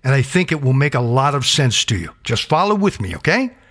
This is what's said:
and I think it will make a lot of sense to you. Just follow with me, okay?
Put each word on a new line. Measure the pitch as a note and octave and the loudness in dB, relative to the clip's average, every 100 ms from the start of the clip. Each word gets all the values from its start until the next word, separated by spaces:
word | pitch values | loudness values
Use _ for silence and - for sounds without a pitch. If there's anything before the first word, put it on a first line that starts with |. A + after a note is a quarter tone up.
and | C3 | 2
I | C3+ | 0
think | B2+ F3+ F3+ | 2 0 0
it | D#3 | 0
will | C3 | 2
make | C3 D3 | 2 2
a | C3+ | 0
lot | A#2+ B2+ C#3 | 0 2 2
of | C#3+ | 0
sense | C3 - C3 - - | -2 0 0 0 -2
to | G#2 | -4
you. | E2 - | -6 -12
Just | - A#2 | -6 -6
follow | - D#3 G3+ | 0 0 2
with | G#3 G3 - | 2 0 -2
me, | F#2+ E2 | -10 -4
okay? | - G#3 C4 - _ | -2 0 -2 -8 _